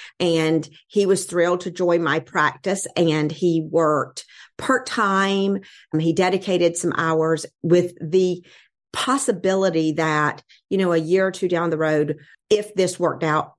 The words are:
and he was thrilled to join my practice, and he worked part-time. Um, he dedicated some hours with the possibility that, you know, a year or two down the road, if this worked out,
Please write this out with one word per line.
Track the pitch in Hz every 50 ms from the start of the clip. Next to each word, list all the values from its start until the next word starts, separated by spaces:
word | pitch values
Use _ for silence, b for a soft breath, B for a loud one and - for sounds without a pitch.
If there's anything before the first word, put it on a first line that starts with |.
| B B B _
and | 180 170 165 160 160 160 165 160 151 - b b b b
he | - 208 202
was | 185 196 190 185
thrilled | - 175 175 170 175 175 175
to | - 185
join | 170 - 185 175 175 170
my | 170 147 147 160
practice, | 160 - - 180 151 160 - - - 165 196 196 - - -
and | - 175 165 151 156 151 151
he | 160 - 185 175 165 165 156 156
worked | 160 165 165 151 151 139 120 - - - - B B B B B B -
part-time. | - - 262 240 - - - - 214 196 190 190 196 196 196 196 196 196 196 196 190 B B B B B -
Um, | 156
he | 165 165
dedicated | 156 185 185 185 190 185 190 196 185 175 175 170 170
some | - - 170 -
hours | - 165 160 160 160 160 160 160 151 - - - _
with | - 165 170 180 170 175 - -
the | 170 151 165 190 185 180 175 180 b b b b b b b _ _ _
possibility | - - - - 269 277 - 262 214 170 - 185 190 190 190 190 165 160 160 156
that, | 151 165 160 160 151 151 151 147 - - b b b b b _
you | 190 190
know, | 190 175
a | 170 165
year | 160 156 180 190 190
or | 190
two | 185 - 196
down | 175 175 165 170 165
the | 160
road, | 156 160 156 156 151 151 151 151 B B B B B _ _
if | 214 208 208 208 -
this | 190 185 180 185 -
worked | 175 156 - 131
out, | 170 156 151 156 - - -